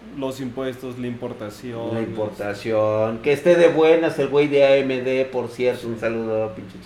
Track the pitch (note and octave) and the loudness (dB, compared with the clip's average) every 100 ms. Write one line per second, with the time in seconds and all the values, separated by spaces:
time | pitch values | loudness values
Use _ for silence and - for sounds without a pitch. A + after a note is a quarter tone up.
0 | A2 E3+ C3+ A#2+ C3 A#2+ C3 B2+ C3 B2 | -16 -8 -8 -6 -10 -6 -8 -8 -12 -8
1 | B2 A#2+ B2 A2+ G#2+ G#2 B2+ A#2 A#2 A2+ | -8 -8 -10 -10 -12 -12 -12 -8 -6 -4
2 | A2 A2 G#2 G2+ G2+ G2+ A2+ A2 G#2+ G#2+ | -4 -4 -6 -4 -8 -6 -2 2 2 2
3 | A2 A2+ D3 C#3+ F3 F3 E3+ D3 D#3+ E3 | 0 0 0 2 4 6 6 6 4 6
4 | D#3+ D3+ C#3 C#3 D3 C#3 C#3 C#3 C3 B2+ | 2 0 0 2 4 6 6 6 4 -2
5 | B2 C3 C3 B2+ A2+ - B2 B2 A#2 A2 | 0 0 0 -2 -6 0 0 0 -6 -4
6 | A2+ A2+ A2+ A2 A2 A2 G2+ F#2 | -2 -2 -2 -2 -2 -6 -14 -16